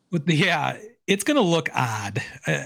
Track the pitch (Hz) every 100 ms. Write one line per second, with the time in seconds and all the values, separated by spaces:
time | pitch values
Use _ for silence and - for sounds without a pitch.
0 | - 175 147 151 180 170 131 - - _
1 | - 196 - 294 190 170 156 - 127 110
2 | 101 101 - - - 147